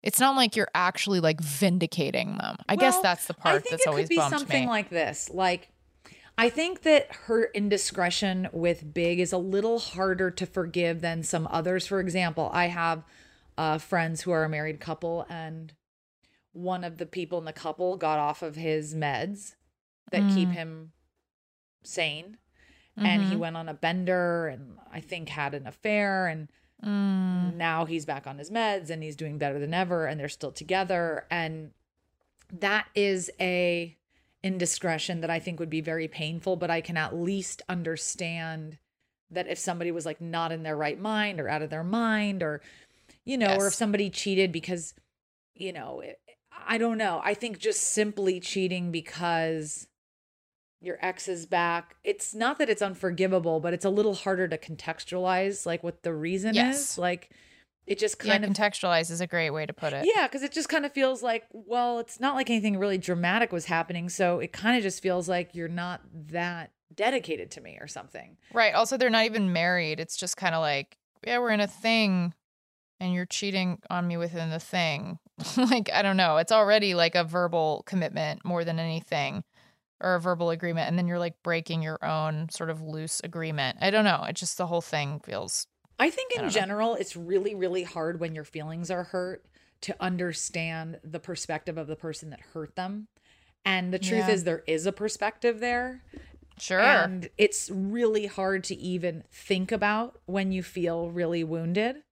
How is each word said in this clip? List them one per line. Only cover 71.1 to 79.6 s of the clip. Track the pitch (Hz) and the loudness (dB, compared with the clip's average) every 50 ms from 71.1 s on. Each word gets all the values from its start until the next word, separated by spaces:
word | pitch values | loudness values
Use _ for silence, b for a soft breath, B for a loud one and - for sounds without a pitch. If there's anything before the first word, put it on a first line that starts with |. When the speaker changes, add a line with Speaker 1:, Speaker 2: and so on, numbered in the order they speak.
| _ _ - | _ _ -4
Speaker 1:
"Yeah, | 226 240 240 | -2 0 0
we're | 247 233 | 2 2
in | 220 208 | 2 2
a | 208 | 2
thing, | 202 - - - 226 226 226 220 202 185 180 175 175 - _ _ _ _ _ _ _ _ _ _ _ _ _ | 0 -2 -2 0 2 4 4 4 4 4 2 2 0 -4 _ _ _ _ _ _ _ _ _ _ _ _ _
and | 185 180 180 | -2 -2 0
you're | 180 180 | 0 -2
cheating | 180 - - - 202 190 190 185 180 175 - _ - | -4 -4 -4 -4 -2 0 0 0 0 -2 -4 _ -4
on | - 180 175 | -2 -2 0
me | 175 170 | 0 -2
within | 170 170 170 165 170 165 160 | -2 -2 -4 -4 -4 -4 -4
the | 160 165 | -4 -6
thing." | - - - 185 170 160 151 143 - 185 175 160 _ _ _ - | -6 -4 -2 0 0 0 0 -2 -6 -8 -10 -12 _ _ _ -12
<laughs> | 160 - - | -10 -4 2
Like, | 247 254 233 262 240 208 - - | 2 4 4 4 2 2 2 2
I | 165 202 | 2 4
don't | 196 190 | 4 4
know. | 190 185 170 156 160 | 6 6 6 6 4
It's | 170 - 226 | 4 6 6
already, | 220 214 202 214 220 208 196 180 | 6 8 8 6 6 6 4 4
like, | 175 170 165 - | 4 4 4 4
a | 180 170 | 2 2
verbal | 160 165 180 180 170 170 170 160 156 151 - - | 2 0 0 0 2 2 2 2 2 0 -2 -4
commitment | - - 185 175 139 - - 156 156 147 143 _ | -4 -2 0 0 0 -2 -2 -2 -2 -4 -6 _
more | - 175 170 170 | -2 -2 0 0
than | 165 165 165 | 0 -2 -2
anything, | 165 165 160 165 165 - - 147 143 139 139 - - b b b | -2 -2 -4 -6 -4 -4 -2 -2 -2 -2 -4 -6 -8 b b b